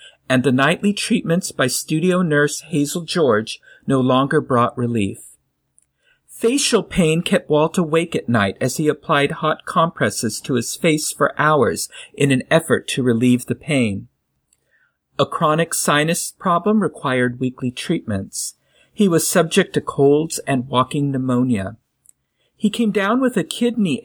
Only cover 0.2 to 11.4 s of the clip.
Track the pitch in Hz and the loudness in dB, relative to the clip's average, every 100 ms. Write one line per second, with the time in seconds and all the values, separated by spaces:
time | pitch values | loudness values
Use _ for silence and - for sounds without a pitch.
0.2 | - 131 143 127 139 170 202 202 - 240 | -2 0 2 2 2 2 0 -2 0 -2
1.2 | - 170 - - 131 - - 156 180 180 | 0 -2 -2 -2 -2 -2 -4 0 0 0
2.2 | 180 147 147 - - 147 143 180 160 180 | 2 2 0 -2 -4 -2 -2 -4 -6 0
3.2 | 143 107 113 - _ - - 135 127 127 | 2 2 -2 -10 _ -12 -2 0 2 2
4.2 | 135 156 127 123 117 - 120 117 101 113 | 2 0 2 2 0 0 -4 -2 -2 -6
5.2 | - - _ _ _ _ _ _ _ _ | -16 -20 _ _ _ _ _ _ _ _
6.2 | _ - 233 277 - 226 - - 165 160 | _ -2 0 0 2 0 0 2 2 2
7.2 | - 190 - 151 156 - 165 160 170 - | 0 0 2 2 2 0 0 0 0 -4
8.2 | - 117 98 - 127 - 151 143 - 147 | -2 0 0 -2 -4 0 0 -2 -2 0
9.2 | 143 156 156 156 - 180 165 - 120 - | 0 -2 -4 -4 -4 0 0 0 -2 -2
10.2 | 113 - - 127 113 - 175 156 - - | -4 -6 -4 -2 -2 -2 0 0 -2 -2
11.2 | 143 - | -2 0